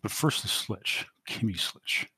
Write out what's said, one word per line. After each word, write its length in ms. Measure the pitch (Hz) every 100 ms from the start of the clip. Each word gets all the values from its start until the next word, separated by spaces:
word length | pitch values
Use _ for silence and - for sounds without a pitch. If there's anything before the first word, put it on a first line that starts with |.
But 100 | 107
first 320 | - 156 -
the 60 | 104
Slitch. 580 | - - 104 - - - _ -
Kimmy 300 | - 113 90
Slitch. 480 | - - - - -